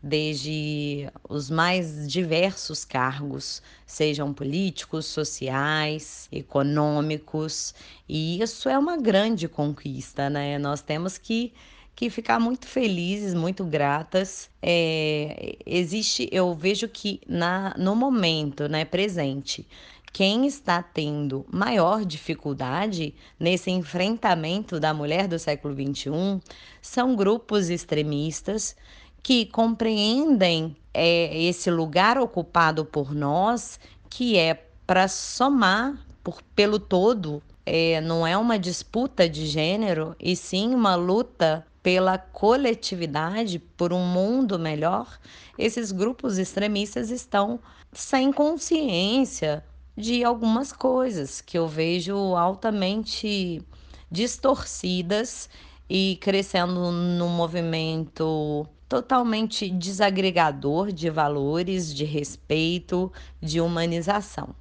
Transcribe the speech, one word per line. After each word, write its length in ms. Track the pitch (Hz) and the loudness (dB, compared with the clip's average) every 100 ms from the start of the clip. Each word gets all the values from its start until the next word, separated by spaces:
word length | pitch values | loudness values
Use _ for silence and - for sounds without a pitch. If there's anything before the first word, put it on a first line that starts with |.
desde 1080 | 143 151 151 147 143 156 151 147 147 143 139 - - | -2 -2 -2 -4 -4 -4 -4 -4 -4 -6 -8 -14 -8
os 220 | 147 135 | -8 -2
mais 580 | 160 170 185 165 151 147 | 2 2 2 -2 -6 -4
diversos 800 | 147 175 160 185 190 - 156 - | -2 0 2 2 0 -10 -10 -6
cargos, 760 | 131 127 135 147 135 - - - - | 0 0 0 -6 -8 -10 -12 -16 -20
sejam 480 | - - 151 143 147 | -20 -2 0 0 -4
políticos, 760 | 139 139 156 190 - - 160 151 | -4 -4 -2 -2 -4 -8 -8 -6
sociais, 1200 | - 151 - 131 131 143 156 151 156 151 - - | -6 -6 -6 -4 -2 0 0 -2 -4 -10 -18 -12
econômicos, 1400 | 147 139 139 139 147 151 147 151 156 - 156 156 - - - - - - | -12 -2 0 2 2 2 2 0 -2 -4 -4 -4 -6 -10 -12 -20 -20 -6
e 320 | 151 160 175 | -4 -2 -2
isso 300 | 220 - 262 | -4 -2 0
é 80 | 269 | 2
uma 180 | 294 349 | 2 0
grande 520 | 220 196 214 220 160 | 2 4 4 0 -4
conquista, 840 | - 147 147 147 131 131 - 139 | -2 -2 -2 -8 -10 -10 -4 -2
né? 300 | 147 143 143 | -2 -2 -2
Nós 240 | 143 151 | -2 -4
temos 340 | - 151 180 - | -4 -4 -4 -8
que, 340 | - 226 240 - - - - - | -4 -4 -4 -10 -20 -20 -20 -6
que 120 | 240 | -4
ficar 320 | - 226 233 | -4 0 2
muito 280 | 233 254 - | 2 0 -4
felizes, 680 | - 240 180 175 202 202 | 0 0 0 0 -2 -2
muito 320 | 175 165 190 185 | 0 -2 -2 -2
gratas. 840 | 151 143 143 160 185 196 - - _ | 0 2 0 0 -2 -2 -8 -18 _
É, 960 | - 170 165 160 156 151 151 50 50 - - | 0 2 2 0 0 0 -4 -6 -10 -12 -4
existe, 640 | 175 175 202 - - - | -2 0 -2 -2 -2 -2
eu 220 | 185 180 | 0 0
vejo 340 | 170 175 202 226 | 0 0 0 -4
que 320 | - 208 196 - | -6 -6 -6 -6
na, 460 | 170 170 185 190 - | -2 0 0 -4 -2
no 200 | 185 214 | 0 2
momento, 720 | 269 247 175 160 147 139 147 | 2 2 2 2 -2 -2 -2
né, 180 | 156 160 | -2 0
presente, 840 | 175 208 175 143 135 139 - - - - - - | 0 0 0 -2 -4 -6 -10 -10 -20 -20 -20 -20
quem 320 | - 190 220 277 | 0 2 4 0
está 380 | 277 - 175 | -2 0 0
tendo 640 | 180 - 147 147 147 135 - | 0 -4 -2 -2 -2 -4 -4
maior 540 | 175 208 233 170 220 | -2 0 4 4 2
dificuldade 1120 | 196 151 - 165 147 139 127 143 214 185 151 - - _ | -2 -6 -6 -6 -4 -4 -2 -2 -2 -2 -6 -8 -20 _
nesse 320 | 165 180 180 | 2 2 0
enfrentamento 1080 | 185 156 180 190 226 220 175 156 185 214 170 | -2 -2 -2 -2 0 2 2 0 -4 -4 -2
da 160 | 156 | 0
mulher 320 | 156 147 165 190 | 0 0 0 0
do 140 | 165 | -2
século 340 | 160 143 147 | -2 -4 -4
vinte 340 | 139 139 143 - | -4 -4 -4 -4
e 20 | |
um 320 | 156 190 196 - - - - | -2 0 -2 -6 -20 -20 -20
são 340 | - - 254 240 | -6 0 2 4
grupos 540 | 196 226 - 208 175 | 4 2 2 0 2
extremistas 1080 | 170 - 151 151 143 156 151 - 214 - - - - - - | -2 -2 -2 0 -2 -2 -4 -6 -4 -6 -10 -20 -20 -20 -16
que 220 | - 254 220 | 2 2 2
compreendem, 1300 | - 226 226 226 214 208 247 311 254 185 165 160 147 - | 2 2 2 0 2 2 2 4 4 4 4 -2 -8 -8
é, 480 | - 170 170 165 156 | 2 4 4 2 0
esse 300 | 170 175 - | 0 0 0
lugar 460 | 170 160 156 202 262 | 0 2 4 4 4
ocupado 680 | 233 185 160 - 160 156 | 0 -2 -2 4 4 2
por 320 | 151 151 135 147 | -2 -2 -2 -2
nós, 640 | 143 156 202 240 - - - - - | 0 2 2 0 -4 -18 -20 -20 -18
que 280 | - 247 202 | -4 2 4
é 280 | 160 165 - - - | 4 2 -4 -20 2
pra 220 | 185 190 | 4 4
somar 880 | - - - 262 285 196 196 254 285 - - | 0 -8 2 4 6 6 4 0 -4 -14 -12
por, 200 | - - - | -10 -10 -8
pelo 240 | - 208 208 | 2 4 4
todo, 640 | - 185 202 240 160 147 - - - | 2 4 4 2 -2 -6 -10 -12 -2
é, 360 | 156 165 160 | 2 2 2
não 260 | 160 165 165 | 0 0 2
é 80 | 185 | 2
uma 240 | 233 220 | 2 0
disputa 680 | 175 175 - 226 247 - 170 | 0 -6 -6 -2 -2 2 2
de 160 | 151 156 | 2 -4
gênero, 680 | 151 156 196 220 160 156 170 | 0 0 0 0 0 -2 -4
e 160 | - 180 | -2 -2
sim 400 | - 185 220 254 | -2 -2 2 4
uma 200 | 214 180 | 4 4
luta 680 | 180 196 220 - 160 156 - _ | 4 2 0 2 2 2 -6 _
pela 360 | - 185 185 190 | 2 4 4 0
coletividade, 1400 | - - 202 254 269 226 - 185 170 147 160 208 226 170 | -4 0 2 4 2 0 -4 -4 -4 -2 -2 -2 -2 -4
por 340 | - - 175 | -8 -2 0
um 120 | 180 180 | 2 2
mundo 540 | 180 196 247 254 190 | 2 2 2 2 0
melhor. 580 | 160 151 156 196 247 - - - - - | -2 0 0 0 -4 -14 -20 -20 -20 -2
Esses 360 | 226 226 220 | -2 0 -4
grupos 440 | 190 208 254 269 190 | -2 -2 -2 -2 -2
extremistas 720 | 185 - 208 208 208 240 226 | -2 -2 -2 -2 -2 -4 -4
estão 500 | 247 - 202 202 240 - - - | -6 -2 0 2 -2 -10 -20 -20
sem 400 | - - 269 262 | -16 -2 2 2
consciência 1300 | 277 294 320 - 320 294 175 190 247 262 - 156 151 - - - - | 4 2 2 0 0 2 0 2 2 0 -2 -2 -2 -6 -20 -18 -10
de 260 | 214 240 | -2 2
algumas 480 | 240 240 226 226 277 | 2 2 2 2 0
coisas 720 | - 262 254 254 190 135 - | 0 2 2 2 -2 -6 -10
que 160 | - 175 | -6 -2
eu 100 | 165 | -2
vejo 480 | 151 160 175 170 202 196 | 0 0 0 0 0 2
altamente 1300 | 180 170 196 226 208 185 208 220 - 214 202 180 165 - - - - - | 4 2 2 -2 0 0 -2 -4 -6 -2 -2 -2 -4 -10 -20 -20 -20 -10
distorcidas 1400 | 170 233 - 269 269 - - 185 180 170 208 240 - - - - - - | -2 -2 0 2 2 -2 -6 -2 -2 0 0 -2 -8 -16 -18 -20 -20 -4
e 300 | 190 190 175 | 0 0 0
crescendo 720 | - 190 190 185 175 180 175 | 2 2 2 0 0 0 0
num 360 | 175 175 175 175 | 0 0 2 0
movimento 1400 | 170 170 175 165 165 160 160 160 - 160 156 151 147 151 - - | 0 0 0 -2 -2 -2 -2 -6 -4 -2 0 -2 -4 -6 -12 -4
totalmente 840 | 262 247 262 240 214 220 - 202 | -4 2 2 2 0 -2 -2 -2
desagregador 1200 | 180 175 190 202 190 190 175 160 139 139 156 202 | -2 -4 2 2 4 2 4 2 2 0 0 0
de 160 | 180 165 | -2 -2
valores, 840 | 156 147 147 139 160 180 190 165 | 2 0 2 0 0 0 -2 -4
de 120 | 139 151 | -4 -4
respeito, 1040 | 147 143 - - 156 160 180 170 180 185 - - - | -2 -4 -10 -2 0 2 0 -2 -2 -2 -6 -20 -10
de 180 | 160 160 | -4 0
humanização. 960 | 170 170 170 170 165 202 202 - - - | 2 2 0 0 0 -2 -2 -10 -12 -14